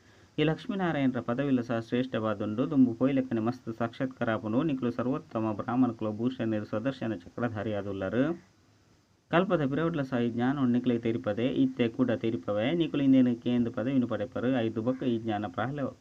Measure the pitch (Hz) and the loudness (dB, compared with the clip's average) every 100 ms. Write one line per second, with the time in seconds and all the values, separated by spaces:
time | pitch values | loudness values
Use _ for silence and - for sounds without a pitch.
0 | - - - - 151 160 - 196 175 151 | -20 -20 -8 -2 0 0 -4 -2 -2 2
1 | 131 123 113 123 143 127 117 113 113 123 | 2 0 -2 -2 2 0 0 -4 -2 -2
2 | 127 117 110 101 107 107 135 139 120 110 | 0 -2 -2 -2 -2 -2 2 6 4 4
3 | 131 135 127 113 110 127 - 113 117 - | 2 2 0 0 0 -2 -6 -4 -4 -4
4 | 131 - 113 110 107 120 160 131 120 120 | -6 -2 -2 -2 0 0 0 -2 -2 -2
5 | 120 151 - 117 110 107 - 123 127 110 | -2 -4 -4 -4 -2 -4 -2 2 2 0
6 | 107 107 123 127 113 107 104 107 127 135 | -4 -2 -2 -2 -2 -2 -2 -4 -4 -4
7 | 117 98 - - 117 107 107 104 101 98 | -6 -6 -8 -6 -4 -4 -4 -4 -4 -4
8 | 95 110 147 175 - _ _ _ _ _ | -2 0 0 -2 -12 _ _ _ _ _
9 | _ _ - 165 190 175 135 143 165 165 | _ _ 0 2 2 2 0 0 0 -2
10 | 135 120 120 113 127 143 127 120 127 117 | -2 0 0 0 0 2 2 2 2 0
11 | 117 117 107 104 127 - 131 - 117 - | 0 -2 -2 -2 0 2 2 2 0 2
12 | 120 110 113 113 - 104 120 170 156 147 | 0 0 -2 -2 -2 0 0 0 0 2
13 | 139 131 123 117 123 120 113 110 117 135 | 6 8 6 2 0 0 0 -2 0 0
14 | 120 104 101 - 117 131 113 110 113 131 | 0 -2 -4 -2 0 0 0 0 -2 0
15 | 135 113 113 104 104 92 120 143 131 - | 0 -2 -2 -2 -4 -4 -4 -4 -6 -6